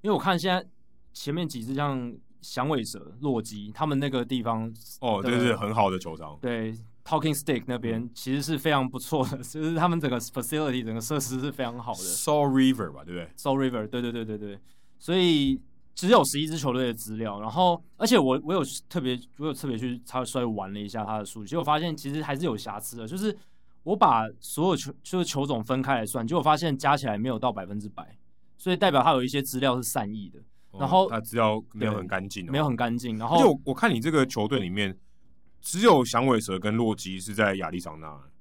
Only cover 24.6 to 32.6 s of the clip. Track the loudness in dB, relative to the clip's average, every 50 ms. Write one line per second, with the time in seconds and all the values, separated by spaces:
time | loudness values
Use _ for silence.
24.6 | 0 2 0 0 -2 -8 -12 -14 -12 -6 -2 -2 -2 -2 -2 -4 -2 -2 -2 -4
25.6 | -2 -2 -2 -2 2 0 0 0 0 -2 -4 -4 -4 0 0 2 4 4 2 4
26.6 | 2 0 -2 0 2 2 2 2 2 -2 -2 -2 -2 -2 -2 0 -2 -2 -2 -2
27.6 | -8 -8 -8 -10 -10 -10 -12 -14 -16 -16 -18 -20 -20 -20 -20 -20 -20 -20 -20 -8
28.6 | -2 -2 0 2 4 4 6 6 6 6 6 4 2 0 0 -2 -2 -2 -2 0
29.6 | 2 2 2 2 -2 -4 -4 -4 -4 -4 -6 -10 -10 -12 -16 -18 -20 -20 -20 -20
30.6 | -20 -18 -8 -4 -2 4 4 4 4 4 2 -4 -4 -2 0 4 4 4 4 2
31.6 | -4 -10 -8 -4 -2 -2 -2 -2 -4 -2 -4 -4 -4 -4 -8 -8 -8 -4 0 0